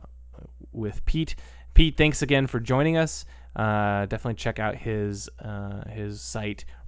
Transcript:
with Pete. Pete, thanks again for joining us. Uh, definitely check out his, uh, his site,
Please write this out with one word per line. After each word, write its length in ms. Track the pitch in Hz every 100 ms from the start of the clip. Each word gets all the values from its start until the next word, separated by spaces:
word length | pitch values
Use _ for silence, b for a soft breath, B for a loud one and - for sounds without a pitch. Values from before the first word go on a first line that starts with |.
| - - - - - - -
with 300 | 113 107 - -
Pete. 300 | 160 156 - b b b
Pete, 220 | - 156 -
thanks 240 | 151 147
again 260 | 135 139 135
for 120 | 123
joining 380 | 117 131 156 165
us. 280 | 160 - b b b -
Uh, 500 | 110 107 101 101 98
definitely 260 | 110 123 107
check 240 | 117 110
out 160 | 107 95
his, 540 | 117 107 104 101 - -
uh, 480 | 110 104 101 101 98
his 300 | 110 104 101
site, 440 | - 110 107 - b b